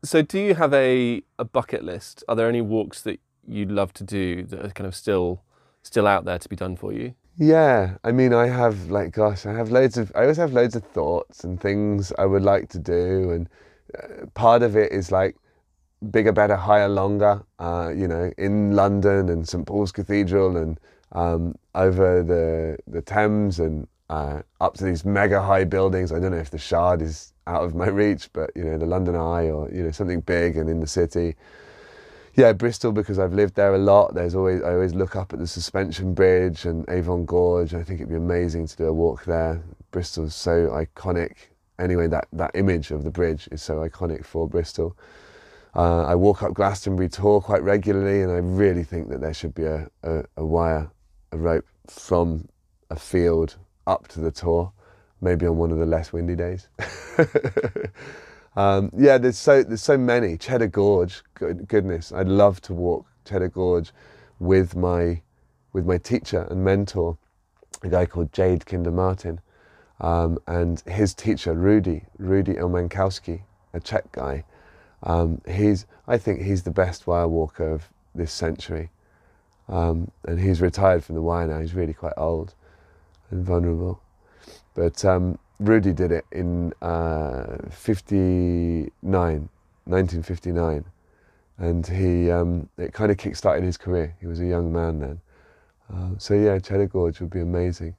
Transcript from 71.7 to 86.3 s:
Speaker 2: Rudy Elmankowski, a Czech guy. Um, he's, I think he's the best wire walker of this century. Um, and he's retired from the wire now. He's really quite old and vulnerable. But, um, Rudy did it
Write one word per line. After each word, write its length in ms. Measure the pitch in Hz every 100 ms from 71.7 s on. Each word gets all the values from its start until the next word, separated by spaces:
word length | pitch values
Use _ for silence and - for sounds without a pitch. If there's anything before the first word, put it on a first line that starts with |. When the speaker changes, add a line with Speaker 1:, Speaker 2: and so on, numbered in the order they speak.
| 107 92 80 - _
Speaker 2:
Rudy 380 | 95 98 95
Elmankowski, 880 | 98 90 90 87 95 95 92 - 85 - _ _
a 80 | 85
Czech 320 | - 107 -
guy. 320 | - 67 69 - _ _ _ _ _
Um, 380 | - 85 82 78 -
he's, 340 | 90 104 98 - _ -
I 100 | 120
think 260 | - 95
he's 200 | 95 98
the 80 | 87
best 380 | 82 92 85 -
wire 180 | 87 85
walker 420 | 82 78 - 80
of 160 | 78 78 _ _
this 180 | - 82
century. 580 | - 80 80 - 82 82 _ _ _ _ _ _ _ -
Um, 440 | 92 85 82 85 _ -
and 100 | 85
he's 220 | 95 87
retired 420 | 90 85 95 90
from 140 | 80 82
the 60 |
wire 260 | 82 85 85
now. 100 | 78
He's 160 | 80
really 180 | 90 85
quite 180 | 78 82 -
old 380 | 78 82 82 _ _ _ _ _ _ _ _
and 120 | 92
vulnerable. 560 | 90 87 87 82 90 92 _ _ _ _ - - _ -
But, 280 | 85 -
um, 360 | 101 92 90 - _ _
Rudy 320 | 104 113 98
did 180 | 78 90
it 160 | 82 -